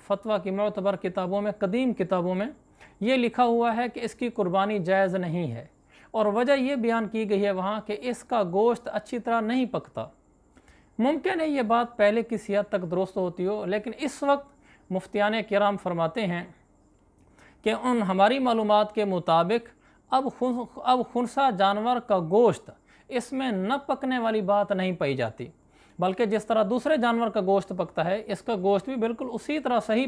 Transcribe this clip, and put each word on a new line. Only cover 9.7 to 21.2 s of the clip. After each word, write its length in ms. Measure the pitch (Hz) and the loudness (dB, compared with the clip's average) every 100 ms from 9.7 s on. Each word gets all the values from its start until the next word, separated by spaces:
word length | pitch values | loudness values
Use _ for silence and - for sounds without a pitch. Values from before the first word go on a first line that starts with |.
| - - - 113 - _ _ _ _ _ - _ - | -4 -6 -10 -10 -12 _ _ _ _ _ -20 _ -2
ممکن 420 | 247 311 359 381 | 0 0 -2 -2
ہے 80 | 320 | -2
یہ 140 | 285 | 0
بات 340 | 220 226 240 - | 2 0 0 2
پہلے 260 | 208 226 | 4 4
کسی 340 | 226 220 - 202 | 0 -4 -2 -2
حد 60 | 202 | 0
تک 220 | 196 175 | -2 -2
درست 260 | 175 185 - | -2 -2 -2
ہوتی 300 | 180 170 180 | -4 -2 -4
ہو، 180 | 214 | -2
لیکن 260 | 180 208 220 214 | -2 -4 -4 -6
اس 240 | 277 - | -8 -2
وقت 240 | 285 285 285 _ _ - - | 2 0 0 _ _ -20 -6
مفتیان 420 | 185 - 202 208 220 202 | -6 -4 0 0 0 0
کرام 260 | 202 202 202 | 2 2 0
فرماتے 500 | 185 175 165 - 202 | -2 -2 -2 -2 -4
ہیں 180 | 175 180 - _ _ _ _ _ _ _ _ - _ | -4 -8 -16 _ _ _ _ _ _ _ _ -20 _
کہ 120 | 214 220 | -2 -2
ان 200 | 247 240 | 0 0
ہماری 360 | 190 190 202 262 | 2 4 4 4
معلومات 560 | 254 226 214 208 214 | 2 2 4 4 2
کے 100 | 220 | 0
مطابق 640 | 202 185 165 165 175 233 - - _ _ - | 0 0 2 4 4 0 -4 -20 _ _ -2
اب 180 | 262 277 - | 0 0 -2
خن-، 260 | 254 247 - - | -2 -2 -6 -4
اب 240 | - 254 233 | 2 2 2
خنثی 420 | 240 | -2